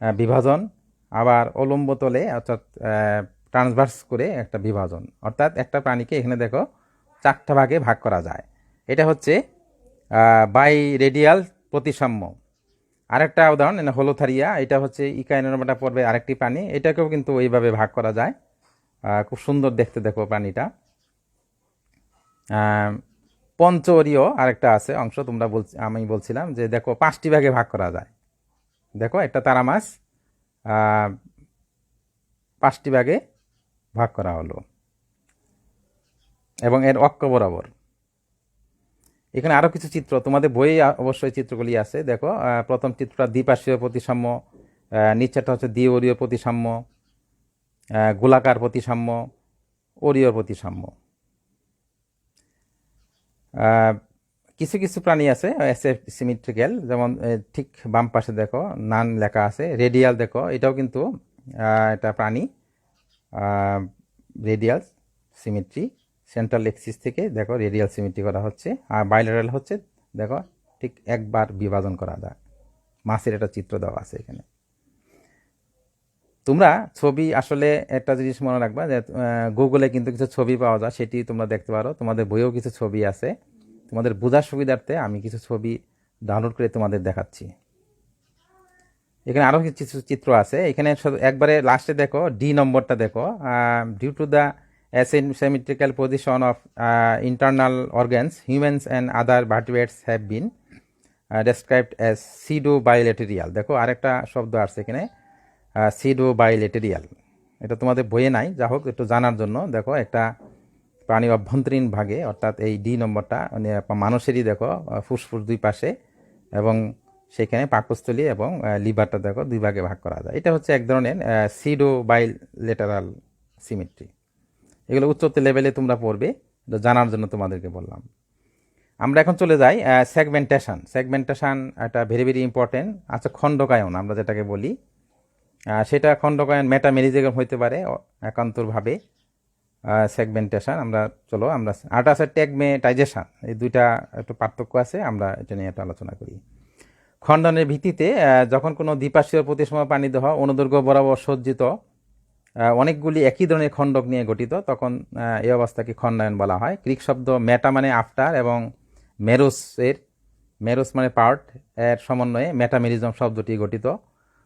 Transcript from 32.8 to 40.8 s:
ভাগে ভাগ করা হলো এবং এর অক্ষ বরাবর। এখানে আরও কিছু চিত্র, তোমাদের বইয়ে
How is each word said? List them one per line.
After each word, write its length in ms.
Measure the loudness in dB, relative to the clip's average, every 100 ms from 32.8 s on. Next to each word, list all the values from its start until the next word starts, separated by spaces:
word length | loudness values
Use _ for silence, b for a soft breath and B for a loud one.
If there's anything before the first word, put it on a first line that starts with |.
| 0
ভাগে 300 | 2 2 -2 -4 _ _ _ _ _ _ -4
ভাগ 140 | -2
করা 200 | -2 -6
হলো 200 | -6 -8 -12 -18 _ _ _ _ _ _ _ _ _ _ _ _ _ _ _ _ _ _ -4
এবং 240 | 0 2 4
এর 120 | 4
অক্ষ 260 | 2 2
বরাবর। 420 | 0 2 0 -4 -12 _ _ _ _ _ _ _ _ _ _ _ _ _ _ _ _
এখানে 200 | -4 2
আরও 140 | 4 2
কিছু 200 | 0 -10
চিত্র, 320 | -10 -4 -2
তোমাদের 300 | 0 2 2
বইয়ে 320 | 2 4 4